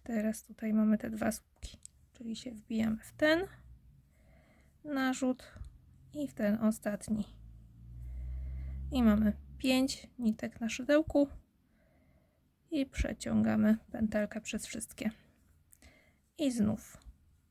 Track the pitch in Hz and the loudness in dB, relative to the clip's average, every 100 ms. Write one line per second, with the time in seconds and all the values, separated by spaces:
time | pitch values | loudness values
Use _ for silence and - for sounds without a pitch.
0 | - 226 214 220 - 214 226 214 214 214 | -6 -2 -2 -4 -10 -8 0 4 4 4
1 | 233 220 220 214 - _ - - - _ | 0 -2 -2 -2 -8 _ -16 -16 -20 _
2 | _ - 233 220 254 220 - 226 220 220 | _ -14 -10 -10 -10 -14 -4 0 0 -2
3 | - - 302 320 381 - - - - - | -6 2 4 4 0 -8 -20 -20 -20 -20
4 | _ _ - - - - _ _ 302 277 | _ _ -20 -20 -20 -20 _ _ -4 0
5 | 262 254 254 254 - - - - - - | 0 2 0 0 -6 -18 -18 -18 -20 -20
6 | - 294 277 - 208 214 220 220 214 208 | -14 -8 -8 0 2 4 2 0 -4 -6
7 | - 214 202 - - - - - - - | -2 -4 -4 -12 -20 -20 -20 -20 -18 -14
8 | - - - - - - - - - 269 | -12 -10 -8 -8 -8 -8 -8 -8 -2 4
9 | 226 208 214 - - - 262 254 269 - | 6 6 4 0 -8 -4 2 2 2 -2
10 | - - 226 220 226 - 226 220 254 294 | -12 -2 -2 0 -6 -6 -6 -4 2 4
11 | 311 285 285 - - _ _ _ _ _ | 4 2 2 -2 -20 _ _ _ _ _
12 | _ _ _ _ _ _ _ 320 269 - | _ _ _ _ _ _ _ -2 -2 -2
13 | - 220 233 220 220 214 214 220 - 226 | -2 -4 0 2 4 4 6 4 0 -4
14 | 220 214 208 220 - 214 - 220 - - | 0 0 -2 -6 -8 -8 -8 -10 -10 -6
15 | 220 - _ _ _ _ _ - - _ | -6 -6 _ _ _ _ _ -20 -20 _
16 | _ _ _ - 285 240 208 - - - | _ _ _ -2 0 2 0 0 -8 -20
17 | - - _ _ _ | -20 -20 _ _ _